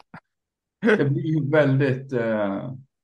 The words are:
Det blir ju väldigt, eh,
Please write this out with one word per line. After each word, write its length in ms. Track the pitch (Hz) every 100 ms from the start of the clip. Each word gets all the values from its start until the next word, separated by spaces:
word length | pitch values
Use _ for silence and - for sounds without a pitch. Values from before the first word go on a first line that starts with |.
| _ - _ _ _ _ _ -
Det 300 | 220 208 139
blir 160 | 160 160
ju 240 | 156 131
väldigt, 640 | 156 139 135 135 127 -
eh, 600 | 123 113 107 101 98 - - - _